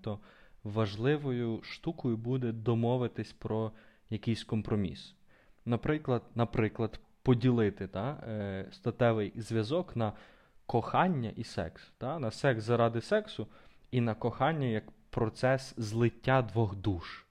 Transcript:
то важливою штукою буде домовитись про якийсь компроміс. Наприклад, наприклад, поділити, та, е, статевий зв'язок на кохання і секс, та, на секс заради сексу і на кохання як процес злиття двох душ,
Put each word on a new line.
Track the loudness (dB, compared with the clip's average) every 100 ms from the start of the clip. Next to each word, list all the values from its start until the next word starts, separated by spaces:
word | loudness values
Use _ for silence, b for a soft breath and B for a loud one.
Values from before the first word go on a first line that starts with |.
то | -6 -8 b b b b
важливою | -4 0 0 0 0 0 0 -2 -2 -2
штукою | -6 -8 -8 -2 -2 0
буде | 0 -2 -2
домовитись | -2 0 2 2 2 0 -4 -10
про | -10 -4 -2 -2 b b b _
якийсь | -4 0 -2
компроміс. | 0 -4 0 0 0 -4 -16 -20 _ b b b -2
Наприклад, | 0 2 0 2 0 0 -2
наприклад, | 0 2 2 2 -4 -4 -18 _
поділити, | 4 6 6 6 4 0 -8
та, | -4 -6
е, | -6 -8 -6 -4 -6 -10
статевий | -6 -6 4 4 4 0 -6
зв'язок | -2 -2 0 -2 -2 -2
на | -2 -4 B B B B -2
кохання | -2 2 2 2 2 -2 -6
і |
секс, | -8 -6 -6 -10 -20 _
та, | -8 -4
на | -4
секс | 0 0 2
заради | 2 4 4 2
сексу | 0 0 0 -10 -10 b b b _
і | 0
на | 2 0
кохання | -2 0 0 2 0
як | -2 -4 -20 _
процес | -2 -2 0 2 2 -2 -8
злиття | -4 2 2 2 2 2
двох | 2 0 0 0
душ, | -2 -2 -6 -16 _